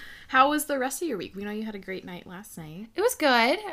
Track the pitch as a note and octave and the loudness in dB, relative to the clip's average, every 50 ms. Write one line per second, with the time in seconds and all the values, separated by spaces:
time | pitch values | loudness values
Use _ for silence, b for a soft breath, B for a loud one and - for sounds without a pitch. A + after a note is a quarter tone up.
0 | B B B B B B - C4 C4+ C#4+ D4+ D4+ D4+ - C#4+ C4+ B3 C4+ - - | B B B B B B 6 6 6 6 6 2 0 0 -2 0 0 -2 -2 -4
1 | F4+ D#4+ A#3+ F3+ D3+ - F#3 F#3+ G3+ G#3 G#3 G#3+ A3 A3 G#3 G3 F#3+ - F#3+ F#3 | -4 -4 -4 -4 -6 -8 -8 -10 -8 -8 -6 -6 -8 -8 -10 -10 -10 -10 -10 -10
2 | - - F3+ F3+ - - F3+ F3+ G#3+ - - F3+ D#3+ D3+ D#3 F3+ G#3+ - _ E4+ | -10 -12 -14 -14 -14 -14 -16 -16 -16 -16 -14 -14 -14 -12 -12 -12 -14 -8 _ 0
3 | G4+ B4 - - D#4 C#4 B3 A#3+ A3+ B3 D#4 G4+ G#4+ F#4+ | 2 2 2 4 4 4 6 6 6 4 2 0 -2 -8